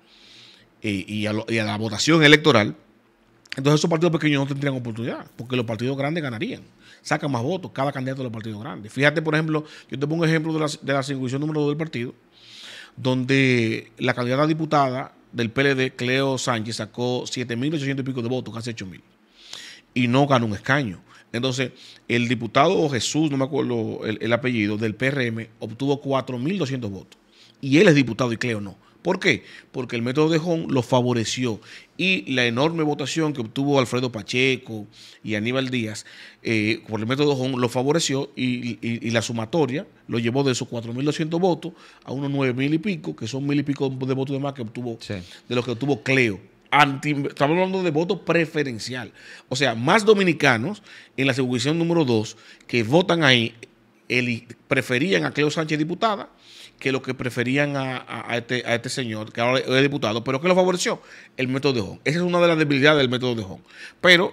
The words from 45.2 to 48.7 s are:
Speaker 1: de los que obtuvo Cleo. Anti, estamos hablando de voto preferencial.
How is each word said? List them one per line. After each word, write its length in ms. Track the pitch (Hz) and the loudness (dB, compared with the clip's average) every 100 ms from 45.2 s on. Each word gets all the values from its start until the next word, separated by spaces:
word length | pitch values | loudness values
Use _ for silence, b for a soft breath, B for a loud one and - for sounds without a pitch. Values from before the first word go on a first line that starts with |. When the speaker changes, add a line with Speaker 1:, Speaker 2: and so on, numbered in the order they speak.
| 87 B - | -10 B -4
Speaker 1:
de 60 | |
los 100 | 123 | -2
que 60 | 120 | -2
obtuvo 320 | 113 139 135 | -2 0 0
Cleo. 380 | - 135 120 92 - _ _ | 2 4 4 0 -10 _ _
Anti, 400 | 135 143 135 147 143 135 | 6 6 4 -2 -2 -4
estamos 260 | - 143 | 0 2
hablando 300 | 170 185 190 | 2 0 0
de 80 | 180 | 0
voto 300 | 151 135 180 | 0 0 -2
preferencial. 880 | - 165 160 151 139 | 0 0 0 -2 -4